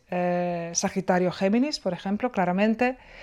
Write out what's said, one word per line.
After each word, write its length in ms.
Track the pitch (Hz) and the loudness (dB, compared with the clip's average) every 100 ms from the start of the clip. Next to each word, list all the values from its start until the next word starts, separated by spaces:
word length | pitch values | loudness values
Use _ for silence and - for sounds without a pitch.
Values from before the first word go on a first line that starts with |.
| _ | _
eh, 580 | 180 180 175 175 175 170 170 | -2 0 0 -2 -4 -4 -2
Sagitario 560 | 196 190 180 180 180 | -2 -2 0 2 2
Géminis, 480 | - 190 226 277 294 | 0 2 2 2 -2
por 140 | 196 | -4
ejemplo, 380 | 175 196 208 247 | -4 -4 -2 -2
claramente, 680 | 214 180 180 214 220 247 254 - - | 0 0 2 2 2 0 -2 -12 -20